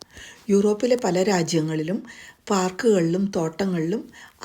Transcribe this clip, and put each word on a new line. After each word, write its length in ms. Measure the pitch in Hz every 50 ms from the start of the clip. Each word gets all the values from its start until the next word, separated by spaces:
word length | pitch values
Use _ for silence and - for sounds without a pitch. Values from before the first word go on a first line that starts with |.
| - - - - - - - - - -
യൂറോപ്പിലെ 460 | 196 202 202 208 208 208 - 240 254
പല 280 | 240 - 196 175 185 190
രാജ്യങ്ങളിലും 760 | 196 202 180 165 151 170 160 156 160 156 156 156 160 190 247 - - - - - - - _ _ -
പാർക്കുകളിലും 760 | 208 190 185 185 185 - - 233 208 185 165 165 170 185 202
തോട്ടങ്ങളിലും 720 | 196 - 196 165 160 160 - 202 190 180 170 156 165 190 247 320 - - - - - - - -